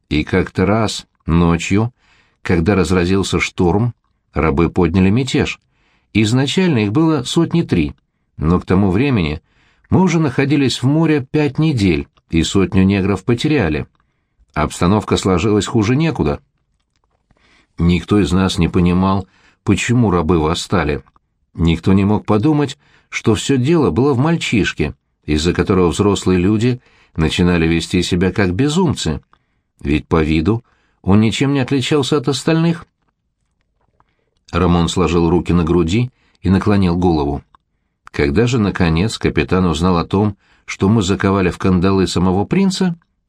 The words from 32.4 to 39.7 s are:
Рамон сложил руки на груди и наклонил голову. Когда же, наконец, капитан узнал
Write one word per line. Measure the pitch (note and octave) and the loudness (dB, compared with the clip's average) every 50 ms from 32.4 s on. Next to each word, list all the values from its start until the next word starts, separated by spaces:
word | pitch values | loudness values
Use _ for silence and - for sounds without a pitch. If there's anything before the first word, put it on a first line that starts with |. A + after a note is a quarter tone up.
| - - D#3+ D#3+ E3 E3+ E3 E3+ - _ _ _ _ _ _ _ _ _ _ _ _ _ _ _ _ _ _ _ _ _ _ _ _ _ _ _ _ _ _ _ _ - - | -2 0 0 2 2 0 -2 -4 -8 _ _ _ _ _ _ _ _ _ _ _ _ _ _ _ _ _ _ _ _ _ _ _ _ _ _ _ _ _ _ _ _ -8 -2
Рамон | E2+ F#2 F2+ F2 F2 E2+ E2 | 0 2 2 2 2 2 0
сложил | - F#2 F2+ D#2 E2+ F2 E2+ E2 | 0 0 0 0 2 2 2 2
руки | E2+ F2 D#2+ - E2+ | 2 0 0 0 0
на | F2 E2+ | 0 2
груди | D#2+ E2+ F2 F2 D#2+ F2+ A#2 B2 B2 - _ _ _ _ _ | 2 2 0 0 0 0 -2 -2 -4 -6 _ _ _ _ _
и | - F2 | -2 0
наклонил | F#2+ F#2+ F#2 G#2 G#2 G2+ F#2+ F2+ E2+ | 0 0 2 0 0 2 2 0 0
голову. | F2+ F2+ F#2 E2 D#2 C#2+ C#2+ C#2+ C#2 - _ _ _ _ _ _ _ _ _ _ _ _ - | 0 0 0 0 0 -2 -2 -4 -6 -10 _ _ _ _ _ _ _ _ _ _ _ _ -12
Когда | _ - D#2 C#2+ C#2+ F2+ A#2 | _ -2 -2 0 2 0 0
же, | B2 B2+ B2 | 0 0 0
наконец, | G#2 G2 F2+ - F#2+ E2+ D#2+ E2 F#2 A2+ - | 0 -2 0 0 0 0 2 0 0 -2 -4
капитан | - - D#2+ - D2 D2 - F2+ F#2 F#2 | -4 -4 -2 -2 -2 -2 0 0 0 0
узнал | F2+ | 0